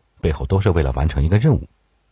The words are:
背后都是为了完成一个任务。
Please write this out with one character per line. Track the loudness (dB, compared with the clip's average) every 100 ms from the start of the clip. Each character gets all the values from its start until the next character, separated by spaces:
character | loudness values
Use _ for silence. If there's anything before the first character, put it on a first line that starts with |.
| _ _
背 | -4
后 | -4 -2
都 | 0
是 | 2
为 | 0
了 | 0
完 | 0 -2
成 | 0 0
一 |
个 | 2
任 | 2 0
务。 | -2 _ _ _ _